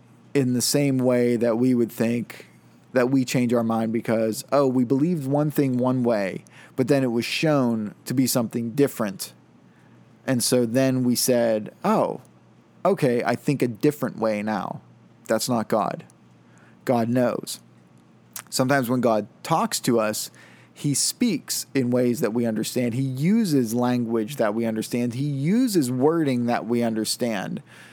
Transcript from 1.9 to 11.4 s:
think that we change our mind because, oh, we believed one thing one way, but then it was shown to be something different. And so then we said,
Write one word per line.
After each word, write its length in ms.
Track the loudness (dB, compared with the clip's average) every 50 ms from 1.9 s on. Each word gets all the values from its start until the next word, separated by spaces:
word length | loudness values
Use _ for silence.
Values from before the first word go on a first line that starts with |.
think 560 | 0 -2 -2 0 0 -2 -6 -8 -12 -18 -20 -20 -20 -20 -20 -20 -20 _ _ _
that 180 | 0 0 2 2
we 140 | 2 0 0
change 280 | 0 0 0 0 2
our 120 | 2 0 0
mind 280 | 0 0 0 -2 -2
because, 520 | -2 -2 -2 0 0 0 0 0 -2 -4 -4 0
oh, 140 | 2 2 2
we 180 | 4 2 2 2
believed 420 | 2 2 2 2 0 0 -2 -2
one 240 | -2 0 0 0 0
thing 260 | 0 0 0 0 0
one 260 | 0 0 0 0 0
way, 420 | 2 2 2 0 0 -2 -6 -8 -12 -16 -20 -20 -20 -6 -4
but 120 | -2 2 2
then 140 | 2 2
it 100 | 2 0
was 120 | 0 -2 -2
shown 720 | -2 -2 -2 0 2 2 2 2 0 0 -2 -4 -8 -10 -10 -8
to 80 | -4
be 140 | 0 0 2
something 440 | 2 2 0 -2 -2 -4 -6 -6 -2
different. 600 | 0 2 2 2 0 -2 -4 -4 -6 -8 -12 -14 -16 -20 _ _ -20 _ -20 -20 _ _ -20 -20 -20 -20 -20 -20 -20 -8 -4
And 160 | -2 0 0 2
so 220 | 2 2 2 2
then 360 | 2 2 2 2 2 2 0
we 120 | 0 0 0
said, 580 | 0 2 2 2 2